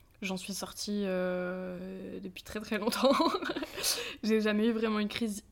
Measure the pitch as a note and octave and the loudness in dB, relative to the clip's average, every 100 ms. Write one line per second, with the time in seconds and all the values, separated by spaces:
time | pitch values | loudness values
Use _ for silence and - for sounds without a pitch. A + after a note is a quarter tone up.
0 | - - F#3+ F#3+ - F#3 F3+ - - G#3 | -20 -8 -4 -4 -4 -6 -8 -6 -4 -2
1 | G3 F#3 F#3 F3+ F3+ F#3 F#3 F3+ F#3 F#3+ | 0 0 0 0 -2 -4 -6 -8 -8 -10
2 | F#3+ F#3 G3 - - G#3 G#3+ G3 G#3 - | -10 -8 -10 -10 -10 -8 -4 -2 0 4
3 | C4 C#4+ E4 F#4 D4+ - D4+ - - - | 6 6 4 2 -2 -4 -6 -4 -2 -2
4 | - - G#3 A3 G#3+ G#3 A3+ A3 A3+ G#3+ | -4 -4 2 4 4 4 4 4 2 2
5 | G#3 - A3+ G3+ - | 0 0 -2 -4 -2